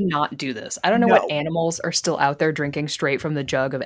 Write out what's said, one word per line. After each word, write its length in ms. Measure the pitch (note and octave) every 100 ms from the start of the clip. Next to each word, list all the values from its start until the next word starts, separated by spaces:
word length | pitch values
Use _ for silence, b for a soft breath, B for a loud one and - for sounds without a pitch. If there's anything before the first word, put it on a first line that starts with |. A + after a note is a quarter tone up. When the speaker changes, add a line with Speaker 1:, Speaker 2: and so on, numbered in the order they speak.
| F#3+
Speaker 1:
not 320 | D3+ D3 D3
do 160 | C#3
this. 240 | A2 - -
I 60 | F3
don't 80 | A3+
know 80 | A#3
what 200 | - -
Speaker 2:
No. 60 | D3+
Speaker 1:
animals 440 | D3+ E3 E3 E3
are 120 | E3
still 260 | E3 - D#3
out 180 | C#3 C#3+
there 120 | D#3+
drinking 380 | D#3 C#3+ D3 D3+
straight 300 | - D3+ C3+
from 120 | D#3+
the 100 | D3+
jug 300 | C3+ C#3 C3+
of 80 | C#3